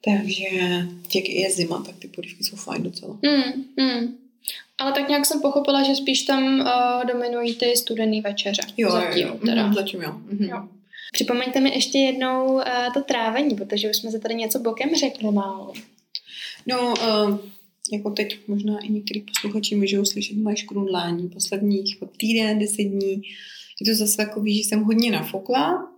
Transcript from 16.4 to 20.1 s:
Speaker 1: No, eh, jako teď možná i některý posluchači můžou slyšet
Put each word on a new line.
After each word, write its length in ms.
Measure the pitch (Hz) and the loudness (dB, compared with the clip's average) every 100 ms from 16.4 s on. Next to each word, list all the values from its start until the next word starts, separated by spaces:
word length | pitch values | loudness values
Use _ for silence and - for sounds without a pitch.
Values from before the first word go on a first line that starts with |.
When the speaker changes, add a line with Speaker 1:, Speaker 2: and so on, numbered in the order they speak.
| - - - | -14 -10 -4
Speaker 1:
No, 260 | 247 247 233 | 0 0 2
eh, 360 | 226 214 208 202 - - _ _ - | 2 4 4 2 -4 -20 _ _ -6
jako 180 | 208 208 | -4 -4
teď 300 | 208 208 - - | -2 -4 -6 -4
možná 320 | 202 208 208 | -2 -2 -2
i 120 | 214 | -2
některý 300 | 214 208 208 | -4 -2 -8
posluchači 540 | 208 - 208 208 202 208 | -6 -6 -4 -4 0 0
můžou 300 | 196 196 | 2 2
slyšet 320 | 202 | 0